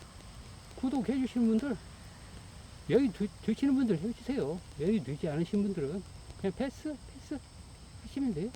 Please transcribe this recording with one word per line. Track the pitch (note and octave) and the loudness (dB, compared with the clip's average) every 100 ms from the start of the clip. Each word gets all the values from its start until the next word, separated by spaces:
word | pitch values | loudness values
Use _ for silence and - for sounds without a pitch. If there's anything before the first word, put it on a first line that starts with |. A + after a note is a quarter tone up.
| - - - - - - - - | -16 -16 -16 -14 -14 -16 -16 -4
구독해 | C4 C4+ G#3+ C4+ B3+ | 0 2 2 2 2
주신 | B3 A3+ | 4 6
분들, | A3+ C#4+ G3+ - - - - - - - - - - - | 6 4 -2 -6 -14 -16 -16 -14 -14 -14 -14 -14 -8 4
여유 | G3+ C4+ | 6 6
되-, | - G#3 - | 2 -2 0
되시는 | - A3 C#4 | 0 2 4
분들 | C4+ B3 E3 | 6 6 4
해주세요. | G#3 A3+ - C4 C#3 F3+ - - | 0 -2 -2 0 0 -2 -6 0
여유 | D#3+ A3 | 2 2
되지 | C3 D3 E3+ | 2 -2 0
않으신 | D3 E3+ G#3 | 0 2 2
분들은 | G3+ E3+ C3+ F#3+ - - - - | 2 0 -2 -2 -8 -12 -14 -4
그냥 | G3 - | -2 0
패스, | C4 - D4+ C#4+ - | -2 -2 -6 -8 -10
패스 | C#4 - C#4+ - - - - - - | -12 -8 -8 -8 -16 -16 -16 -16 -14
하시면 | - C4+ C4+ | -6 0 0
돼요. | D#3 G#3+ | 2 -2